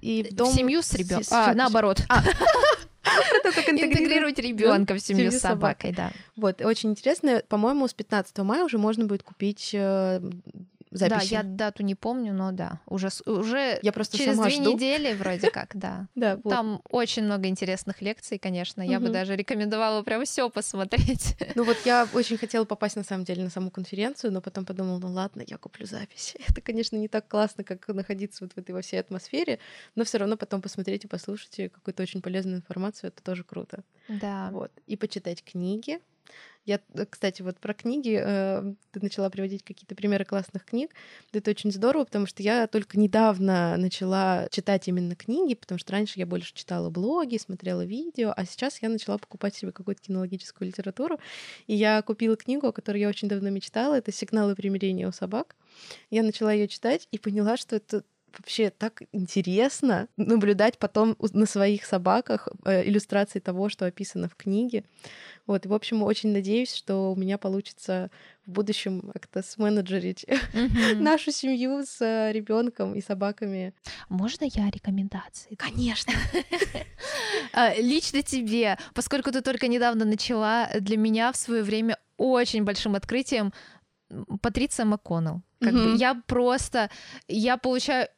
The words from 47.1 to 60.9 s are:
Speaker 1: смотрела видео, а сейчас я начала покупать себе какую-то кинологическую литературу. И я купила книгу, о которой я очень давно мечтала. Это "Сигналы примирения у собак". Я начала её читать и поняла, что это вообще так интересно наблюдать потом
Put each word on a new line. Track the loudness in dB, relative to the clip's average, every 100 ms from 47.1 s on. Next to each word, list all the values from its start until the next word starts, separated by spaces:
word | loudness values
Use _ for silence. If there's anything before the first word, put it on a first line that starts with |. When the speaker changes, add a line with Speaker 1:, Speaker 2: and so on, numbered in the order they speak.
| 0 -2 -4
Speaker 1:
смотрела | -6 -8 -4 -4 -4
видео, | -6 -8 -4 -2 -2
а |
сейчас | -6 -4 -6 -4
я | -4
начала | -4 -4 -6
покупать | -6 -6 -6
себе | -6 -12
какую-то | -10 -8 -8
кинологическую | -6 -4 -4 -8 -12 -10 -10
литературу. | -8 -10 -6 -4 -4 -10 -18 -18 -20 -4
И |
я | 2 4 4
купила | 0 -2 0 0
книгу, | 0 -2 -2
о |
которой | -2 -6 -2
я | 0
очень | -2 -4
давно | -2 -2
мечтала. | -4 -4 -2 0
Это | 0 -2
"Сигналы | -8 -2 2 2
примирения | 0 -2 0 0 -2 -4
у |
собак". | -6 -6 -6 -8 -14 _ -20 -20 -20 _
Я | 0
начала | 2 2 2
её | 4 2
читать | -2 0 0 -2
и | -6
поняла, | -2 0 2 0
что | -2 -6
это | _ -6 -6 _ _ -20
вообще | -10 0 0
так | 0 -6 -6 -8
интересно | -6 -2 0 2 4 4 4 2 2 0 -2
наблюдать | 4 6 6 6 4 4
потом | -2